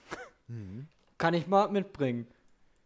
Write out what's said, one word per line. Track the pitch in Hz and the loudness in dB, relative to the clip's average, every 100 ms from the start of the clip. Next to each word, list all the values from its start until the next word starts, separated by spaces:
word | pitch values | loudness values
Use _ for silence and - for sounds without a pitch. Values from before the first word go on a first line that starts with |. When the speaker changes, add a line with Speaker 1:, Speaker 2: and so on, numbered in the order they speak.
| - - - _ - | -16 -14 -14 _ -14
Speaker 1:
Mhm. | 117 98 104 151 _ _ - | -12 -10 -12 -14 _ _ -2
Speaker 2:
Kann | 170 | 0
ich | 170 165 | 2 4
mal | 196 196 | 4 4
mitbringen.“ | 202 190 - 135 120 117 _ _ _ _ _ | 2 -2 -2 0 -2 -6 _ _ _ _ _